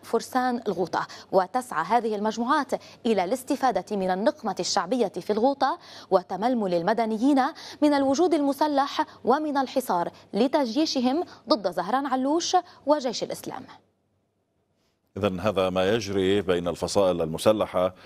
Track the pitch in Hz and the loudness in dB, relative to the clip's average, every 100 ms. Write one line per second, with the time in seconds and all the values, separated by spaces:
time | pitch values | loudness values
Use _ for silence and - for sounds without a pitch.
0 | - 226 - 254 254 240 247 180 170 - | -4 -4 -2 -2 0 -2 -4 -4 -2 -4
1 | - - - 190 185 254 254 151 170 233 | -6 -10 -2 0 2 -2 -4 -4 0 0
2 | 226 208 214 214 233 302 262 208 - - | 0 -2 -2 -2 0 0 0 -6 -8 -8
3 | 240 208 180 254 - 285 262 190 180 202 | 0 0 0 -4 -2 0 0 0 -2 -2
4 | 185 185 226 302 220 185 175 - 175 247 | -2 0 0 -2 -4 -6 -2 -2 0 0
5 | 202 - - 208 247 277 269 339 - - | 0 -2 -4 2 2 2 0 -2 -8 -20
6 | - 185 180 185 226 247 196 175 170 226 | 0 0 2 -2 0 0 0 0 2 0
7 | 226 220 262 277 262 - - - 294 285 | 0 2 4 4 2 -4 -14 0 2 4
8 | 269 277 349 320 277 277 311 277 285 - | 2 4 4 2 0 0 0 2 0 -2
9 | 302 - - 277 311 277 254 277 - 180 | -4 -4 0 2 2 -2 -2 -2 0 -2
10 | 170 - - 196 262 311 262 220 311 277 | -2 -6 -8 0 2 2 0 0 -2 0
11 | 247 277 349 - - 214 190 175 180 262 | 0 0 -4 -10 -2 0 0 -4 -2 -2
12 | 277 262 262 320 330 370 349 - - 302 | 0 -2 0 -2 0 0 -2 -8 -4 -4
13 | 254 196 175 151 - - - - _ _ | -2 -6 -8 -8 -10 -12 -14 -20 _ _
14 | _ _ _ _ _ _ _ _ _ _ | _ _ _ _ _ _ _ _ _ _
15 | _ - 98 92 104 95 92 92 92 117 | _ -4 -2 0 0 2 2 2 2 0
16 | 98 98 95 104 92 87 87 80 87 104 | 0 0 2 2 2 0 0 -4 -2 2
17 | 95 87 80 80 110 107 90 95 92 92 | 2 2 -2 0 2 2 0 0 0 -2